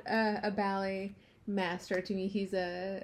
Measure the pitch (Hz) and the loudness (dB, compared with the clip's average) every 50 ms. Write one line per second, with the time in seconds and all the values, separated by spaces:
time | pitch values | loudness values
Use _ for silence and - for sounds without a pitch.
0 | - - 220 226 220 208 208 - - 214 202 214 196 196 196 190 196 190 190 190 | -2 0 2 4 4 4 2 2 0 0 2 2 2 2 2 2 0 0 -2 -2
1 | 196 196 202 - - - - - - 208 202 196 185 170 180 180 - - 190 185 | -4 -6 -8 -12 -20 -20 -20 -12 -6 -2 0 0 2 0 -2 -4 -2 0 0 0
2 | 185 - 196 190 185 190 202 202 196 190 202 185 180 175 175 180 185 196 196 185 | 0 0 -2 0 0 0 0 0 0 2 0 0 0 0 -2 -4 -4 -4 -4 -6